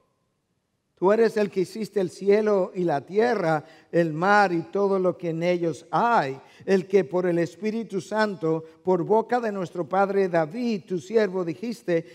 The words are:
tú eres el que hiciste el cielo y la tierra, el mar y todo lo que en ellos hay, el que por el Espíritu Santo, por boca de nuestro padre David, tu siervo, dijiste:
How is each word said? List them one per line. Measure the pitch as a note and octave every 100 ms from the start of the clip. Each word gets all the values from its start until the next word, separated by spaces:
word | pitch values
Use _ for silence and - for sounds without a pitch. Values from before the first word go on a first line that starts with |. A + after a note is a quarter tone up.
| _ _ _ _ _ _ _ _ _ -
tú | F3+
eres | A3 A3+ A3
el | G#3
que | F#3+
hiciste | F3 A3 G#3 G#3
el | F3+
cielo | - G3 G#3 G#3+ G3+ F3+
y | F#3+
la | E3+ C#3+ -
tierra, | G3 A#3+ G#3+ E3 D#3 - - _
el | E3 E3+
mar | D3+ F#3 G#3 G3
y | E3+
todo | - G3 G3+ G3
lo | F#3 F3
que | F3
en | E3
ellos | E3+ F3+ E3+ D3+ -
hay, | D#3+ A#3 A3+ C#3+ C3+ - - -
el | F#3+ F#3+
que | G3+ F3+
por | F3+ F3+
el | E3+
Espíritu | E3+ - G#3+ A3+ A3+ G3
Santo, | - G#3+ G#3+ F#3+ D#3+ D#3+ D#3+ -
por | - F3+
boca | D#3 G#3+ A3 B3
de | A#3
nuestro | G3 E3+ F3+ D3
padre | F#3+ G3 G3 F#3+
David, | E3 D#3 A3 A#3+ G#3 -
tu | F3+
siervo, | - A3 G#3 F#3 E3+
dijiste: | D#3 A#3 A3 - E3+ E3